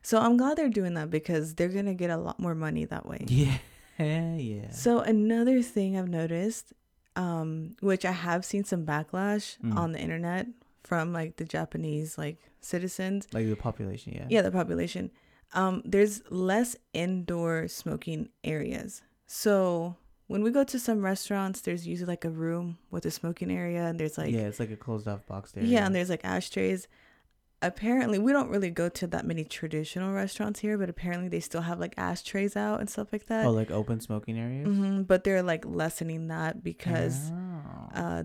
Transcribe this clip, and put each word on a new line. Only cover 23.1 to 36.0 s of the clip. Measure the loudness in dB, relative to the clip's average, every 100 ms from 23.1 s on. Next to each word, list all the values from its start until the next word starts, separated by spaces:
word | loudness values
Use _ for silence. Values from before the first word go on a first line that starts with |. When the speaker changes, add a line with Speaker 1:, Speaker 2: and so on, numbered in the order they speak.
Speaker 1:
smoking | -4 -6 -4 -2
area, | -2 -2 0
and | -2 0
there's, | -4 -2
like, | -2
Speaker 2:
Yeah, | 0 -2
it's | -4
like | -6
a | -6
closed | -6 -4 -4
off | -6 -8
box | -12 -10 -2
Speaker 1:
Yeah, |
Speaker 2:
area. | 4 4 4
Speaker 1:
and |
there's, | 2 0
like, | -2
ashtrays. | 0 -2 -2 0 0 0 -6 _ -20 _ _ _ _ _
Apparently, | -4 0 2 2 4 4
we | 4
don't | 4 4
really | 0 0
go | 0 -2
to | -2 -4
that | -2 -2
many | -4
traditional | -4 -6 -4 -4 -4 -4 -2
restaurants | -2 -4 -2 -4 -2
here, | -2 0
but | -2
apparently | -2 -4 -2 -2
they | -4
still | -4 -4
have, | -2 -4
like, | -4 -4
ashtrays | -4 -4 -4 -2 0 0
out | -2 -2
and | -4
stuff | -6 -6
like | -6 -2
that. | 2
Speaker 2:
Oh, | 4
like, | 4 2
open | -2 0 -4
smoking | -2 -4 -4 -4
areas? | -4 -2 0
Speaker 1:
Mm-hmm, | 2 2 0
but | 4 4
they're, | 6 2
like, | 2 -2 -2
lessening | -2 -2 -2